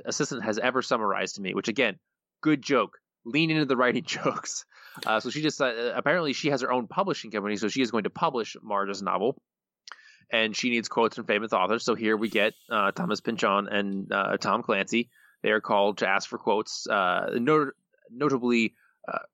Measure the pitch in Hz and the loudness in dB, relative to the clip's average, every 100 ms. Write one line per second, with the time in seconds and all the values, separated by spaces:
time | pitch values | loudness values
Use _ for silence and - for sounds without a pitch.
0 | - 113 147 131 110 107 120 127 117 123 | -4 -4 -2 -4 -4 0 0 0 0 0
1 | 107 98 95 - 98 98 98 110 120 92 | 0 0 -2 -4 -4 -4 -2 0 0 -2
2 | _ _ _ _ 156 151 117 135 98 - | _ _ _ _ 0 0 2 2 2 -4
3 | _ _ 117 135 160 156 143 123 123 117 | _ _ -4 0 2 2 2 4 2 2
4 | 175 - - - - - - - - - | -2 -2 -2 -2 -6 -10 -12 -18 -20 -8
5 | - 110 127 143 151 - 135 113 120 110 | 0 0 0 -2 -2 0 0 0 -2 -2
6 | 143 180 156 123 151 139 120 127 113 - | 0 2 0 0 0 0 2 0 0 -2
7 | 196 151 113 104 101 104 107 - 120 117 | -2 -2 -4 -4 -2 -2 -2 0 0 0
8 | 98 - 165 131 107 - - 101 98 98 | -2 -2 -2 -2 -4 -8 -4 -2 -2 -4
9 | 95 92 110 135 _ _ _ _ - - | -2 0 0 -2 _ _ _ _ -20 -20
10 | - - _ 117 110 101 127 120 107 - | -20 -20 _ 0 0 0 0 0 0 2
11 | 113 - 107 104 110 107 92 113 - 107 | 2 0 0 0 2 0 2 0 0 0
12 | 110 110 110 104 107 - - 113 98 95 | 2 0 0 2 0 0 -4 0 0 0
13 | 117 104 - 113 110 101 98 104 101 98 | -2 -4 -4 0 2 2 2 -2 -2 -4
14 | 92 101 98 98 110 104 120 101 98 117 | -2 0 0 0 0 0 2 0 2 0
15 | 120 _ - _ 107 107 - 104 101 101 | -2 _ -20 _ 0 0 2 2 2 2
16 | 98 98 - 120 - 104 107 - - 107 | 0 0 -2 -4 0 0 -2 -8 -2 2
17 | 90 90 92 117 120 156 139 - _ _ | 2 2 0 0 2 2 2 -4 _ _
18 | - 117 147 131 120 120 110 - _ _ | -16 -2 0 2 2 2 0 -4 _ _
19 | - - - | -8 -8 -8